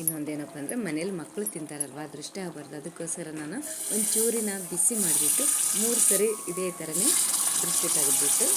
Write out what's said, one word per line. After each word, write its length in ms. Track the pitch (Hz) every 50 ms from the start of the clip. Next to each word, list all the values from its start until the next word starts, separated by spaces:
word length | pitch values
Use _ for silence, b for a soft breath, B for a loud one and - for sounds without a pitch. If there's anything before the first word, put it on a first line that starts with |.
ಇನ್ನೊಂದೇನಪ್ಪ 560 | 165 160 160 151 147 151 151 147 147 - - 151 139
ಅಂದರೆ 140 | 143 - 247 214
ಮನೇಲಿ 280 | 170 151 156 165 202 196 170
ಮಕ್ಕಳು 260 | 147 - - 202 208 214 -
ತಿಂತಾರಲ್ವ, 540 | 165 156 143 156 143 143 135 131 147 156 143 143
ದೃಷ್ಟಿ 240 | 143 151 - - 196 185
ಆಗಬಾರ್ದು. 280 | 175 156 147 147 143 147 151
ಅದಕ್ಕೋಸ್ಕರ 560 | 139 175 165 - 165 165 - 180 165 156 151 156 151
ನಾನು 140 | 151 180 269 302 - - - - - 220
ಒಂದು 120 | 214 214 - -
ಚೂರಿನ 360 | 220 226 233 226 233 214 208 196 196 185 165 180
ಬಿಸಿ 220 | 170 - 240 240 214 196
ಮಾಡಿಬಿಟ್ಟು 400 | 170 156 - 151 147 - - 277 - - - - - - 190
ಮೂರು 200 | 214 233 240 240 - -
ಸರಿ 200 | 196 185 208 226 214 196 - 185 170
ಇದೇ 160 | 180 185 180 175 -
ಥರನೇ 280 | 160 156 156 160 208 - - - - - - - - - - - -
ದೃಷ್ಟಿ 240 | 170 - - - 165 -
ತೆಗೆದ್ಬಿಟ್ಟು 500 | 160 147 143 139 - 147 143 - - 233 - -